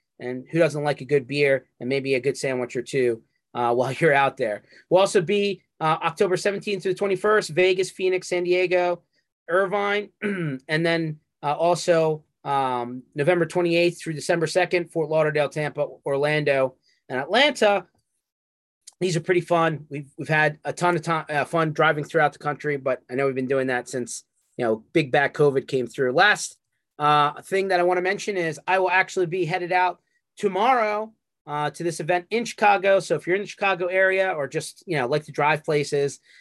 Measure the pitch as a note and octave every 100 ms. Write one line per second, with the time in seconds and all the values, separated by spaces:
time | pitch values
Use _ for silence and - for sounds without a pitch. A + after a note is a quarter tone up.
0 | _ _ B2 B2+ B2+ D#3+ D#3+ D3 D3 C#3
1 | C3 C#3+ A#2+ C#3+ C#3+ C3+ - - B2 C#3
2 | C3+ C3 C3+ B2+ C#3 B2+ B2 C3 A#2 C#3+
3 | B2 A2+ _ _ _ B2 A#2+ A#2+ B2+ B2+
4 | E3 C#3 C3+ - A#2 G#2 _ - - F3
5 | G3 G#3 D#3+ G#3 G3+ - _ - D#3+ D#3+
6 | E3 D#3 G3 F3+ G#3 G3+ G#3+ F#3+ F#3+ F#3
7 | G3+ F#3 G#3+ G#3+ F3 D3+ F#3 F#3 F#3 -
8 | F#3 F#3 - F3+ F3+ F3+ F3+ F3+ F3 F3
9 | _ _ _ _ - F3+ G3 G3+ G3+ G#3
10 | G3+ - G#3 F#3+ D#3+ C3 - D#3 E3+ E3
11 | D#3+ D3+ _ _ D3 D3 E3+ E3+ - E3
12 | D#3+ D#3 _ _ C#3 C#3 C3 B2 A#2+ B2+
13 | - D3 C#3+ F3 D#3+ F3+ F3 E3+ F3 E3
14 | - D3+ - E3+ D#3+ F#3 F3 F3+ F3 E3+
15 | D3+ D#3 D3+ D3+ C#3+ D#3 D3 - C#3+ -
16 | D3+ C#3 D3 D3+ D3 C#3 C3 - _ _
17 | - C3 C#3+ G#3+ D4 - G#3+ G3 - _
18 | _ _ _ _ _ _ _ _ - -
19 | F#3+ E3 E3 F3+ E3 E3+ E3 D3 - C#3+
20 | C#3 - C#3+ D#3 D3+ D3+ D3 - F3 E3+
21 | D#3+ D#3+ - D3+ B2+ E3+ D#3+ D3+ D#3 D3+
22 | C#3+ E3 D3 - D3 C#3 D3+ C#3+ C3 B2+
23 | - B2+ C#3 C3 C3 C3+ C3 B2 B2 C3
24 | A#2 - _ _ _ - A#2+ A2 - F3
25 | C#3 D3 C#3 - D3 C3+ B2+ C3+ A#2+ -
26 | B2+ C#3 G3+ F#3 - - _ _ _ -
27 | D3 D3 D3 D3 - G3 G3 F3+ F3 F3+
28 | F3+ G3 - G3 E3 D3+ - F#3+ F#3 F#3
29 | F3+ - F3 F#3 D#3+ F3 F3 F3+ F3+ F3+
30 | _ _ _ - G#3 F#3 A#3 B3+ G#3+ G#3
31 | A3 _ _ _ - D3 D3 - E3+ D#3
32 | D#3+ F3+ F3 A3+ A3+ - G#3 G3 F#3+ G3
33 | F#3 D#3 - F#3+ G3 - G3 F3+ F3+ F#3+
34 | F#3+ F#3+ F#3+ D#3+ C3+ D3+ - - - D3+
35 | A#2+ D3+ D3+ C#3+ D3 D#3 - D3+ C#3 C#3+
36 | C#3 - _ -